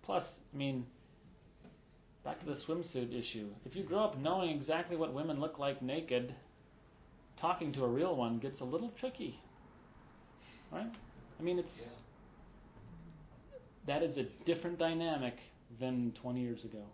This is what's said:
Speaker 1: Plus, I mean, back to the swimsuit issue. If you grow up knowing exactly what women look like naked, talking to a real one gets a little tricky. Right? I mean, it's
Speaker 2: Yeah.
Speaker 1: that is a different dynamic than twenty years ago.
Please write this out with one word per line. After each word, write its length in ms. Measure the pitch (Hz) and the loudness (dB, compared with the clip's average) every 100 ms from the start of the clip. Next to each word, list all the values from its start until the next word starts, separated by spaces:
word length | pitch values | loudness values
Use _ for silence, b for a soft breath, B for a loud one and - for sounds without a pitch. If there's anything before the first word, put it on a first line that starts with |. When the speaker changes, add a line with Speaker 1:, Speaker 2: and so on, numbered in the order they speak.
Speaker 1:
Plus, 220 | - 190 - - - | 2 0 0 -10 -12
I 40 | 139 | -2
mean, 280 | 139 131 120 - - - - - - - - - - - - - | 0 2 -2 -10 -20 -20 -20 -20 -20 -20 -20 -20 -20 -20 -20 -10
back 160 | - 143 | -8 -6
to 60 | 147 | -4
the 100 | 143 - | -4 0
swimsuit 460 | 165 170 131 120 123 | -2 0 0 0 0
issue. 300 | - 113 104 101 131 | -2 -4 -6 -8 -8
If 80 | 190 | -4
you 60 | |
grow 180 | 147 185 | 0 4
up 140 | 214 135 | 4 4
knowing 320 | 143 185 175 | 2 4 2
exactly 460 | 151 135 160 175 170 | 0 2 2 2 2
what 160 | 156 | 2
women 260 | 131 160 143 | 2 0 2
look 180 | 151 - | 0 2
like 220 | 139 135 | 0 0
naked, 520 | 127 147 160 123 123 131 - - - - - - - - - - | 0 0 4 2 2 -6 -14 -20 -20 -20 -20 -20 -20 -20 -20 0
talking 340 | 160 180 160 | 2 2 2
to 100 | 139 | 2
a 40 | 123 | 4
real 280 | 123 180 147 | 6 4 4
one 220 | 120 117 | 4 2
gets 220 | 135 135 | 0 -4
a 40 | |
little 280 | 127 160 233 - | 0 0 0 -2
tricky. 380 | 262 254 180 - - - - - - - - - - - B B B | -4 -2 -6 -8 -16 -20 -20 -20 -20 -20 -20 -20 -20 -20 B B B
Right? 180 | 160 226 - - - - - | -4 -4 -6 -14 -16 -18 -4
I 40 | |
mean, 160 | 165 180 | 2 2
it's 100 | - - | 0 -6
Speaker 2:
Yeah. 80 | - - - - - - - - - - - 170 165 - - - - - - - - | -12 -14 -18 -20 -20 -20 -20 -18 -20 -18 -14 -14 -14 -16 -16 -18 -16 -16 -16 -8 0
Speaker 1:
that 160 | 143 | 4
is 140 | 165 139 | 4 4
a 60 | 117 - | 0 0
different 340 | - 165 175 175 | 2 2 2 2
dynamic 560 | 165 165 165 151 123 - - - - 117 | 4 4 4 4 2 -2 -14 -20 -18 -2
than 340 | 131 127 120 110 | 2 4 2 0
twenty 200 | 123 123 | -2 0
years 220 | 123 110 | 0 0
ago. 200 | 113 107 104 | -4 -8 -10